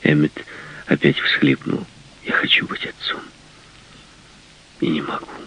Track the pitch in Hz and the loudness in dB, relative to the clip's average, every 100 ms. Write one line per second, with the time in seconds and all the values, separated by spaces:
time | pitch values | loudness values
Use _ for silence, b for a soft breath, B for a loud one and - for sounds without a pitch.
0 | 73 76 76 - - B B B - 78 | 4 4 4 0 -16 B B B -2 4
1 | 71 69 - - 71 67 - - - - | 4 4 0 2 2 2 0 -4 -4 -16
2 | - - - - - - - - - - | -20 -16 -2 -2 2 2 0 -6 -8 -8
3 | - - - - - - - - - - | -8 -8 -10 -20 -20 -20 -20 -20 -20 -20
4 | - - - - - - - - - 76 | -20 -20 -20 -20 -20 -20 -20 -6 -2 -2
5 | - - - - | -4 -8 -10 -16